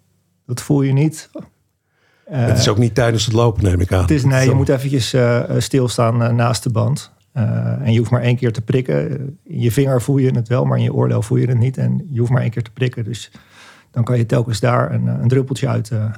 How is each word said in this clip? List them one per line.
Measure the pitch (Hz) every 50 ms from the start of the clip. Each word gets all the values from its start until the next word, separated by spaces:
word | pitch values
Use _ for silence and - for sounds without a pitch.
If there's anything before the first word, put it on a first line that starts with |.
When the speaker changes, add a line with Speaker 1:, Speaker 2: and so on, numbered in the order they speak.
| _ _ _ _ _ _ _ _ _
Speaker 1:
dat | - 123 -
voel | - - 151 139
je | 135 135 131
niet. | 139 151 156 156 - - - - 320 - - _ _ _ _ _ _ _ _ _ _ _ _ _ _ _
Eh, | - 170 131 -
Speaker 2:
Het | - 120
is | 123 120
ook | 123 107
niet | 107 123 113 -
tijdens | 139 120 117 113 110 -
het | - 107
lopen, | 113 120 120 101 - 101
neem | 92 90 90
ik | 90 - 95
aan. | 92
Speaker 1:
het | 92 -
is, | 156 143 123
nee, | 139 135 131 131
je | 131
Speaker 2:
Zo. | -
Speaker 1:
moet | 135 135 143
eventjes, | 143 127 135 139 139 127 110 - -
eh, | 131 120 120 120 120 - -
eh, | 131 123
stilstaan, | 110 - - 135 127 117 - - 117 113 120 120 117
eh, | 120 117
naast | 120 117 120 113 - -
de | 127
band. | 110 120 113 113 147 147 - - _ _ _ _
Eh, | - 131 107 117 113 113 117 117 117 123
en | 139 110
je | 113 117
hoeft | 117 104
maar | 131 123
één | 120 120 123
keer | 120 127 117 107
te | -
prikken. | - - 123 131 131 - 147 143 156 156
Eh, | 139 - 131 135 143 - _
in | - 170 123
je | 120 117
vinger | - 143 135 135 131 123
voel | - - 139
je | 139 131 131
het | 131 127 110
wel, | - 120 131 143
maar | 135 123
in | 120 117
je | 117 -
oorlel | - 127 127 117 110
voel | 107 - -
je | 127 127
het | 120 131
niet. | 113 117 131 127
En | - 127 123 127 131 - 170
je | 135 117
hoeft | 120 117
maar | 131 127
één | 123 123
keer | - - 117
te | -
prikken. | - - 127 127 - 120 110
Dus | 107 120 - - - - - _ _ _ - - - - - _ _
dan | - 127 120
kan | - 123
je | 120 113
telkens | - 139 131 120 123 113 -
daar | - 120 123 123 123 - -
een, | 117 120
eh, | 120 120 135
een | 139
druppeltje | 123 127 135 131 135 135 - 139
uit, | 127 117 117 113 -
eh, | 110 107 107 110 107